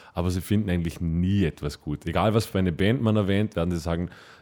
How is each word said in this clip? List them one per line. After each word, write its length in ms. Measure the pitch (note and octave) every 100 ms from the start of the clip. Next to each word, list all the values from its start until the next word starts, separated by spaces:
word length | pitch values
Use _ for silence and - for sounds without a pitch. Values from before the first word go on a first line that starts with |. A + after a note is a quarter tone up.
| -
Aber 160 | - F2
sie 100 | F2+
finden 300 | - G#2 G#2
eigentlich 300 | F2+ E2+ -
nie 440 | E2+ E2 F#2 G2+
etwas 360 | E2+ - D2 -
gut. 260 | - D2 -
Egal, 260 | E2+ G#2
was 120 | A2 G#2+
für 120 | F#2+
eine 140 | F#2
Band 300 | D#2 F#2+ C3+
man 140 | A2+ G#2+
erwähnt, 380 | F#2+ G2 A2
werden 160 | - F2
sie 80 | E2+
sagen, 300 | E2+ E2+ F2 - - -